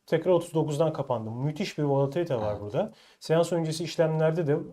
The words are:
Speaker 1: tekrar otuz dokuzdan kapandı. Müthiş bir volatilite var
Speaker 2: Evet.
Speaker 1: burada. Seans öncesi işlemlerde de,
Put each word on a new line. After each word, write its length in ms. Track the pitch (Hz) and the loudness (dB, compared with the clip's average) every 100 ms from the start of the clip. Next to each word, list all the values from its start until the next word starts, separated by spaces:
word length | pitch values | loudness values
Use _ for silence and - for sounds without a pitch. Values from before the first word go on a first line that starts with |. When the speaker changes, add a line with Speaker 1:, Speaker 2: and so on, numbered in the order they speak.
| - | -2
Speaker 1:
tekrar 260 | 165 180 | 0 4
otuz 220 | 170 170 | 2 2
dokuzdan 400 | 160 147 147 160 | -2 0 2 0
kapandı. 380 | 151 139 117 110 | 0 -4 -4 -4
Müthiş 460 | 117 143 151 196 - | -4 -4 -2 -6 -2
bir 60 | |
volatilite 520 | 147 139 139 175 170 123 | 0 2 2 0 -2 -2
var 160 | 107 | -2
Speaker 2:
Evet. 100 | 101 | -4
Speaker 1:
burada. 300 | 104 151 220 - - _ | -6 -4 -4 -8 -20 _
Seans 340 | - 160 170 | 0 2 4
öncesi 300 | 175 160 156 | 0 -2 -4
işlemlerde 640 | 165 - 160 156 160 160 151 | -6 2 2 4 2 2 0
de, 100 | 147 - | 0 -2